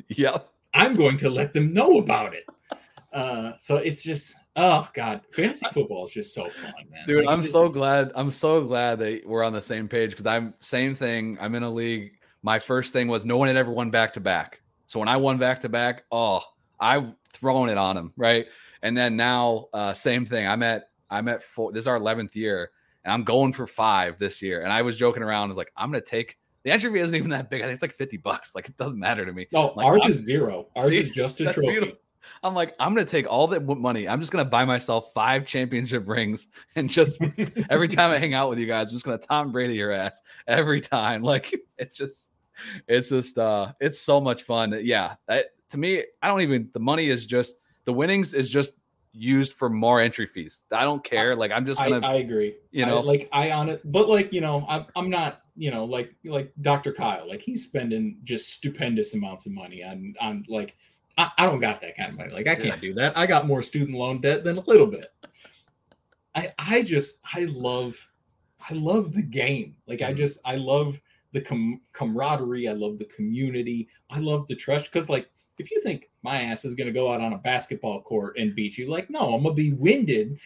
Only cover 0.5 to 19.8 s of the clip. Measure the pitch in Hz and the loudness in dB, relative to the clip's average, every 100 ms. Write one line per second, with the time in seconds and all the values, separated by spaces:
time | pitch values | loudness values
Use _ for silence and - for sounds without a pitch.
0.5 | _ _ 143 240 220 139 139 139 127 147 | _ _ 4 4 6 4 4 0 0 0
1.5 | 151 151 180 302 311 - - - 82 - | 2 2 4 6 6 6 2 0 -8 -16
2.5 | - - - _ - - 139 127 117 113 | -20 -16 -16 _ -20 -12 -6 -4 -4 -8
3.5 | 113 - 143 165 147 160 147 - - _ | -8 -2 0 0 -4 -6 -6 -8 -12 _
4.5 | - 180 151 - - 113 104 - - 202 | 2 4 4 2 -6 -6 -6 -8 -2 -2
5.5 | - 233 147 - 95 90 110 104 - 90 | -2 -4 -2 -2 -4 -10 -10 -10 -8 -10
6.5 | - - - - - - 147 143 165 156 | -12 -14 -16 -18 -8 2 4 6 4 4
7.5 | 165 170 139 135 139 135 127 139 131 156 | 6 6 4 2 4 2 -2 -4 0 2
8.5 | 160 131 123 120 113 110 110 - 113 113 | 4 2 0 0 0 -2 -4 -4 0 0
9.5 | 107 - 110 107 120 113 98 110 117 113 | -2 -4 -6 -4 -2 -2 -2 0 0 -2
10.5 | - - 123 135 135 123 117 110 107 104 | -10 -6 -2 -2 -2 -2 -2 -4 -6 -6
11.5 | 117 120 117 117 113 101 - _ _ 107 | -4 -4 -4 -4 -4 -8 -16 _ _ 0
12.5 | 110 - 127 127 127 120 113 113 123 135 | 0 2 0 0 0 2 0 0 2 4
13.5 | 131 120 117 117 113 113 - 95 87 76 | 4 2 0 0 2 0 0 -2 0 -2
14.5 | - _ _ - 113 107 131 135 127 127 | -12 _ _ -10 -4 0 2 2 2 2
15.5 | 131 123 117 120 120 - 117 113 92 - | 0 -2 0 0 -2 -4 0 2 0 -2
16.5 | _ _ - 110 143 120 104 _ - 131 | _ _ -2 2 2 0 -10 _ -4 0
17.5 | 131 123 101 95 95 85 - 117 117 113 | 2 2 2 0 0 -6 0 4 4 2
18.5 | - - - 110 120 123 113 120 123 120 | -8 -20 -6 -2 0 2 2 2 4 2
19.5 | 113 - 107 | 0 -4 -4